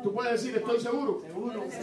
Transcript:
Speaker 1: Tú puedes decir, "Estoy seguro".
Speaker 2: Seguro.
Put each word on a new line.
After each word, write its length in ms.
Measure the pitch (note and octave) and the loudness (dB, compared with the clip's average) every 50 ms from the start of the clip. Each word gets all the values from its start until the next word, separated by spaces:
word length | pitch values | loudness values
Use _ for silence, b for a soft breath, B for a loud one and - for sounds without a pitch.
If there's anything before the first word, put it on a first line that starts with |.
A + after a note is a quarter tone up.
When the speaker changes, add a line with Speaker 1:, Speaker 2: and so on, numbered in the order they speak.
Speaker 1:
Tú 120 | A#3+ G3+ G3+ | -2 0 0
puedes 180 | A#3+ B3+ A#3+ | 2 2 2
decir, 240 | A#3 - - B3+ A3+ | 2 2 2 0 0
"Estoy 240 | A3 G#3+ A#3+ A#3 A#3 | 0 2 2 2 2
seguro". 420 | A#3+ A#3+ A#3+ C#4+ C#4 A3 F#3 - D#3 | 2 2 0 2 2 0 0 0 -4
Speaker 2:
Seguro. 380 | D#3+ E3+ F#3+ A3+ A#3+ A#3 G#3+ - - - - | -6 -6 -4 -4 -4 -4 -4 -4 -6 -6 -2